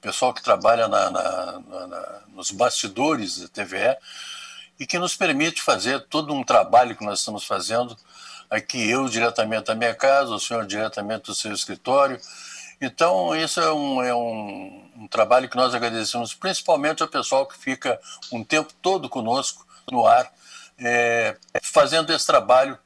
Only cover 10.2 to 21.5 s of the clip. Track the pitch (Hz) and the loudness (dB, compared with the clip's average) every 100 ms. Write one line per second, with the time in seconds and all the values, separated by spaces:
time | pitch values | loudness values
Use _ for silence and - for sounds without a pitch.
10.2 | 131 107 - 117 104 104 110 - 104 110 | 2 -4 -4 -4 -4 -4 -4 -6 -6 -8
11.2 | - 101 107 - - 98 - 135 139 127 | -6 -8 -6 -6 -8 -8 0 2 2 0
12.2 | - - - - - - 131 - 165 185 | -14 -20 -18 -18 -20 -10 -10 0 2 2
13.2 | 175 160 160 - 330 151 143 131 123 120 | 0 -2 -2 0 0 0 -2 -2 0 0
14.2 | 120 110 104 98 95 101 - - 107 - | -2 -6 -8 -12 -14 -18 -20 -20 -8 0
15.2 | 107 123 131 123 127 120 120 113 107 - | 4 4 4 0 2 2 -2 -2 -4 -4
16.2 | 117 - 190 185 - 156 147 156 160 143 | -6 -6 -4 -4 0 2 2 -2 -2 -4
17.2 | 123 135 135 - - 131 135 117 - - | 0 0 0 -6 -8 -6 -4 -4 -6 -18
18.2 | - 120 110 156 151 - 180 190 139 131 | -10 -10 -2 -2 -2 -4 0 0 -2 -6
19.2 | 113 240 - - _ - - 127 110 117 | -2 -2 -2 -8 _ -20 -6 2 6 6
20.2 | 127 _ - - - _ 123 120 120 117 | 4 _ -20 -20 -20 _ 0 2 2 2
21.2 | 110 107 _ | 0 -4 _